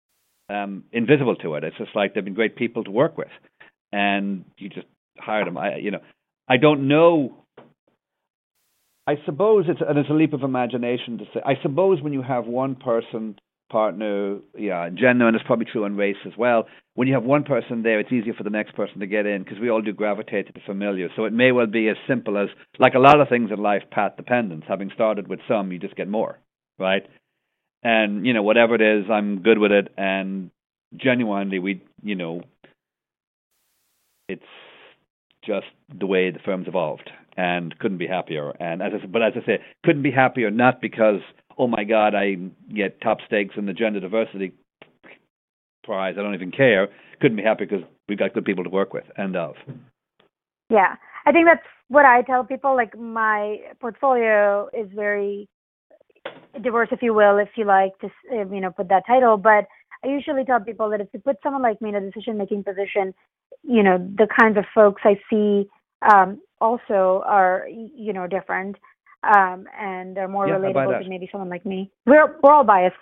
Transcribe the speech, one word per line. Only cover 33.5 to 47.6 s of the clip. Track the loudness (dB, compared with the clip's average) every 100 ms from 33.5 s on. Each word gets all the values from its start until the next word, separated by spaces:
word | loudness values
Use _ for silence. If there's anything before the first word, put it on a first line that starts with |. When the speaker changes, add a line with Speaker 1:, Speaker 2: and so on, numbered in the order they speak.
| _ _ _ _ _ _ _ -14
Speaker 1:
it's | -14 _ -20 -20 -20 _ _ _ _ _ _ -8
just | -8 -8 _ _ -10
the | 0
way | 2 0
the | -2
firm's | -6 -6 -4
evolved, | -4 -4 -6 -16 -20 _ -6
and | -4 -4 -6 -8
couldn't | -6 -6
be | -6
happier. | -6 -6 -8 -8 -8
And | -8 -6
as | -6
I | -8
s-, | -10
but | -4
as | -4 -4
I | -4
say, | -6 -6 _ -2
couldn't | 0
be | 0
happier, | 2 0 0 -2
not | 2 2 0
because, | -8 0 2 2 -6 _ _ -4
"Oh | -2
my | -2 0
God, | 2 2
I | 2 -2 -4 -10 -16 -10
get | -6 -6 -4
top | -4 -4 -2
stakes | -4 -4 -6
in | -8
the |
gender | -2 -4 -4
diversity | -4 -4 -4 -6 -10 -10 _ _ -20 _ -20 -20 _ _ _ _ _ _
prize. | -10 -6 -6 -6
I |
don't | -6 -8
even | -8
care." | 2 4 4 2 -6 -20 -2
Couldn't | 0 2
be |
happier | 0 -2